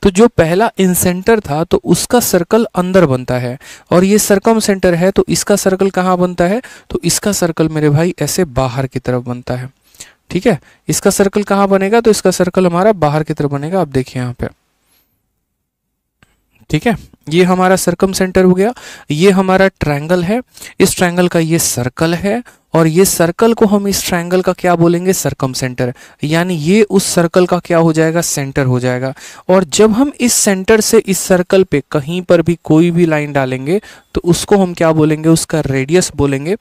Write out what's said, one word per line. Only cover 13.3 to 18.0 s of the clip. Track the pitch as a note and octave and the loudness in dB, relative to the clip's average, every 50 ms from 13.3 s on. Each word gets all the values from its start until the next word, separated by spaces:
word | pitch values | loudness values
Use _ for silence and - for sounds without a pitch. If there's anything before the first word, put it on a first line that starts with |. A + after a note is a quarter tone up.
| D3+ | -4
तरफ | - E3 C#3 | -4 -4 -4
बनेगा। | C#3+ C#3 C#3+ D#3+ F#3+ F#3+ | -4 -6 -6 -4 -4 -4
आप | E3+ D3 | -4 -2
देखिए | C3+ C3 C3 - - B2+ B2+ | -2 -4 -4 -4 -6 -8 -8
यहाँ | A#2+ A#2+ | -8 -8
पे | - - - - _ _ _ _ _ _ _ _ _ _ _ _ _ _ _ _ _ _ _ _ _ _ _ _ _ _ _ _ _ _ _ _ _ _ _ _ _ _ _ _ _ _ - | -8 -10 -10 -10 _ _ _ _ _ _ _ _ _ _ _ _ _ _ _ _ _ _ _ _ _ _ _ _ _ _ _ _ _ _ _ _ _ _ _ _ _ _ _ _ _ _ -6
ठीक | - D3+ - | -4 -2 0
है, | A#3+ G3+ - - - _ _ _ D3 | -2 -2 -2 -6 -14 _ _ _ -2
ये | D#3 F3 F#3 | 0 2 2
हमारा | F3+ F#3 F3+ F#3 F#3 F#3+ F3+ | 2 2 2 2 2 2 2
सर्कम | - - F3 - | 0 -2 0 0